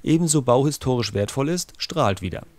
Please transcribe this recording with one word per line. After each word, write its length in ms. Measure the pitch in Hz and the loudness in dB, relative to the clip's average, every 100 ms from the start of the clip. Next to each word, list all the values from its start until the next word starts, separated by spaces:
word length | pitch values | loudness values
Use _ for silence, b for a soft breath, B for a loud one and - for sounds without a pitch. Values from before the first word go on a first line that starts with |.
ebenso 400 | - 165 170 156 | 2 2 4 2
bauhistorisch 720 | 127 120 143 - 131 123 113 101 | 4 2 2 0 -2 -2 -2 -2
wertvoll 340 | 104 - 139 | -2 -2 -2
ist, 240 | 180 - - | -4 -6 -10
strahlt 440 | - 175 113 95 | -6 0 0 0
wieder. 220 | 92 58 - | -6 -8 -14